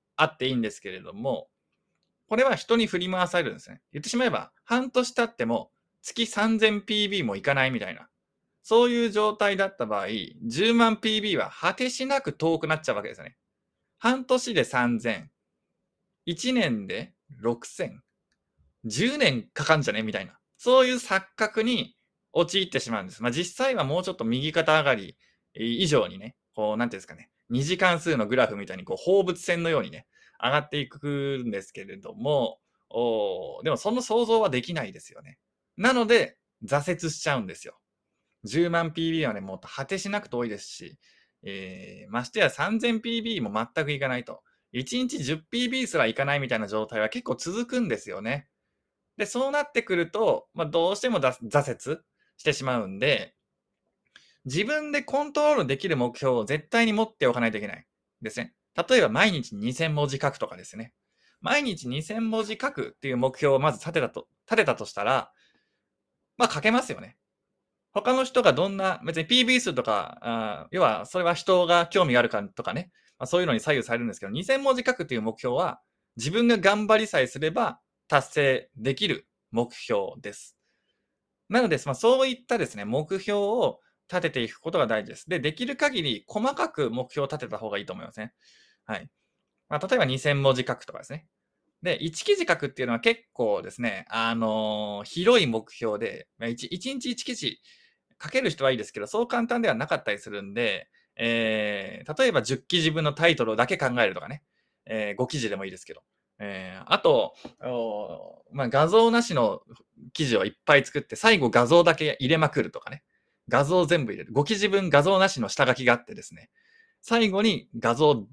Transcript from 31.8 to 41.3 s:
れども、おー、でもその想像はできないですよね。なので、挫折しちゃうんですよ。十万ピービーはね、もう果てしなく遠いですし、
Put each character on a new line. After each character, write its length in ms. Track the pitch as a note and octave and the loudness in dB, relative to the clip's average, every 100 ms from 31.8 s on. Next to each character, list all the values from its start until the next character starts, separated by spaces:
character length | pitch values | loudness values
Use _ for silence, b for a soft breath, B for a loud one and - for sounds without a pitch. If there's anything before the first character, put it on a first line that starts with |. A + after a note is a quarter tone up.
れ 120 | G2 G2 | -16 -16
ど 160 | G2+ | -16
も、 440 | G#2 C3 D3 A2+ - _ _ _ | -6 0 0 0 -4 _ _ _
お 720 | A#2 A#2+ A2 G2+ F2+ D2 - | -2 0 0 -2 -4 -8 -6
ー、 40 | |
で 60 | - | -2
も 60 | C#3 | -2
そ 140 | G3+ | 0
の 100 | B3 | -2
想 220 | A#3+ A3 | 0 0
像 160 | A3+ A3+ | 4 4
は 100 | G3+ | 4
で 100 | B2+ | 0
き 120 | - | -2
な 100 | E3 | -6
い 80 | G#2+ | -6
で 80 | F#2 | -12
す 120 | - | -20
よ 100 | - | -20
ね。 160 | C#3+ - _ _ _ - | -20 -20 _ _ _ 0
な 160 | A3+ | 2
の 140 | B3+ A3 | 2 4
で、 300 | A#3 D3+ - _ _ | 4 4 -4 _ _
挫 280 | G#2+ C#3+ C#3+ | -2 0 0
折 180 | F3 E3 | -4 -4
し 100 | - | -4
ち 100 | D#3 | -2
ゃ 60 | C3+ | -2
う 60 | |
ん 40 | F#2+ | -4
で 80 | |
す 120 | D#2+ - | -12 -18
よ。 120 | - _ _ _ _ _ _ | -20 _ _ _ _ _ _
十 240 | G#2 C#3 E3+ | -4 0 2
万 240 | E3+ E3 | 2 0
ピ 180 | E3 E3 | -2 -2
ー 20 | |
ビ 80 | D#3+ | 0
ー 80 | C#3 | -2
は 60 | |
ね、 60 | G#2 | -4
も 160 | F#2+ F#2+ | -8 -12
う 40 | |
果 240 | - - C3+ | -12 -12 -6
て 120 | G3 | -6
し 120 | G3 | -4
な 100 | G3+ | -6
く 80 | - | -4
遠 180 | A#2+ A#2+ | -6 -4
い 20 | |
で 100 | G2+ | -8
す 60 | |
し、 340 | - - F2 - b b b | -12 -18 -18 -20 b b b